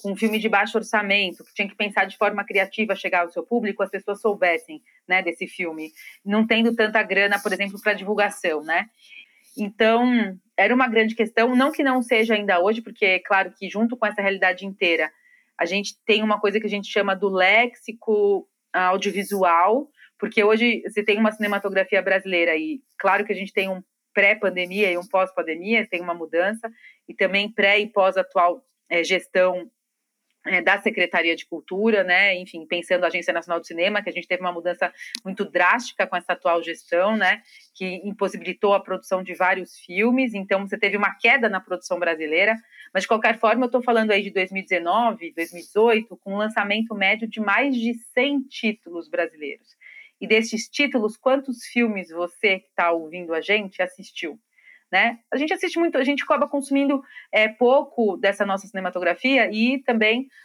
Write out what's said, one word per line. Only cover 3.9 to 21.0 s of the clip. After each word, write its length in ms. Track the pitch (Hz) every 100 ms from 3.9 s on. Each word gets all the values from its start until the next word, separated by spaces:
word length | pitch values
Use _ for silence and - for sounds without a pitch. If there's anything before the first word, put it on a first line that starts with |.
pessoas 300 | 196 202 202
soubessem, 600 | 226 202 180 165 160 156 _ _ -
né, 160 | 185
desse 240 | 180 160 139
filme, 440 | - 170 160 156 - - - 196
não 220 | 208 220
tendo 260 | 226 226
tanta 300 | 233 214 220
grana, 340 | 214 190 202 202
por 120 | 208
exemplo, 280 | 185 202 196
pra 120 | 214
divulgação, 680 | 202 190 208 202 202 180 156
né? 220 | 156 170 214 _ _ - - _ _ -
Então, 800 | 208 - 220 233 247 240 202 190 _ -
era 180 | 202
uma 140 | 247 254
grande 260 | 226 220
questão, 400 | 226 220 - 240
não 200 | 254 277
que 100 | 311
não 180 | 277 254
seja 320 | 233 226 226
ainda 280 | 214 202 175
hoje, 200 | 190 226
porque 240 | 226 - 196
é 140 | 185
claro 320 | - 196 190
que 180 | - 190
junto 280 | 202 233 240
com 80 | 208
essa 160 | 214
realidade 440 | 196 196 185 185 196
inteira, 460 | 196 180 165 156 - _ _ _ -
a 80 | 165
gente 280 | 196 202 - -
tem 180 | 220
uma 160 | 214 208
coisa 180 | 208 208
que 80 | 214
a 40 |
gente 200 | 202 202
chama 240 | 214 196
do 140 | 190 196
léxico 1200 | 190 185 214 240 - - 226 - 208 202 196 - _ _
audiovisual, 1160 | 180 185 190 196 180 190 202 185 170 185 240 294 _ - _
porque 240 | 220 226
hoje 420 | 208 220 240 220 233
você 160 | 220